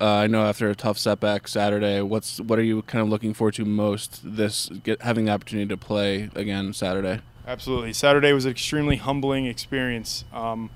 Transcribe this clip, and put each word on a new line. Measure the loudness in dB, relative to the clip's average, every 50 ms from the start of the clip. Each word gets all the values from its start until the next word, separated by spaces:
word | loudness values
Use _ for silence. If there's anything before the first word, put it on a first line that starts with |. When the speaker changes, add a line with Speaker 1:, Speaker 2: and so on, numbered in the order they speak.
Speaker 1:
Uh, | 2
I | 4 4 4 4
know | 4 4 4 4
after | 2 2 2 0 0
a | 0
tough | 0 -2 -2 -2
setback | 0 0 0 0 2 2 0 0 0 -2
Saturday, | -4 -2 0 2 2 2 2 2 2 2 0
what's, | 0 0 -2 -2 -2 -4 -8 -6
what | -2 0 2 2
are |
you | 4 2 2 0
kind | -2 -2 -2 0
of | 2 2
looking | 0 0 0 -2 0
forward | 0 0 0 0
to | 0 0
most | 0 2 2 2 2 0 -2 -4 -10 -14 -14 -12
this, | -8 -2 0 0 0 0 -4 -6 -6
get, | -10 -6 -4 -4 -4 -2
having | 0 0 0 2 2
the | 2
opportunity | 0 0 -2 -6 -6 -4 -4 -4
to | -6
play | -6 -4 -2 0 0 2 0 0 -2 -4 -6 -6
again | -6 -4 -4 -4 -4 -4 -6
Saturday? | -4 -4 -4 -2 -2 -2 -2 -2 -4 -4 -8 -12 -20 -16 -12
Speaker 2:
Absolutely. | -10 -10 -8 -4 -4 -4 -4 -4 -4
Saturday | -2 4 6 6 8 8 8 6
was | 6 4 2
an | 0
extremely | -2 -4 -4 -2 -2 0 2 2 0
humbling | 0 0 -2 -2 0 0 0 0 -2 -2
experience. | -4 -6 -8 -8 -6 -4 -2 -2 -2 -4 -4 -6 -8 -10 -10 -10 -10
Um, | -8 -6 -4 -4 -4 -6 -8 -10 -12